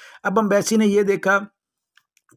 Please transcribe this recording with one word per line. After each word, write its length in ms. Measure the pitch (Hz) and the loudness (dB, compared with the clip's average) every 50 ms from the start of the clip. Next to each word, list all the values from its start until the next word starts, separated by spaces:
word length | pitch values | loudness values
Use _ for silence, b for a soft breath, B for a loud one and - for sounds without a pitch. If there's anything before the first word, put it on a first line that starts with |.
| B B B B B | B B B B B
अब 120 | 202 190 220 | -2 -2 0
एम्बेसी 400 | 220 202 202 202 - - 226 220 | 0 2 0 0 0 0 0 0
ने 80 | 220 | 2
ये 180 | 202 202 208 208 | 2 2 0 0
देखा 360 | 196 196 170 - 190 196 196 208 - _ _ _ _ _ _ _ _ _ _ _ _ _ _ _ _ - | 0 -2 -2 0 0 0 0 -2 -6 _ _ _ _ _ _ _ _ _ _ _ _ _ _ _ _ -18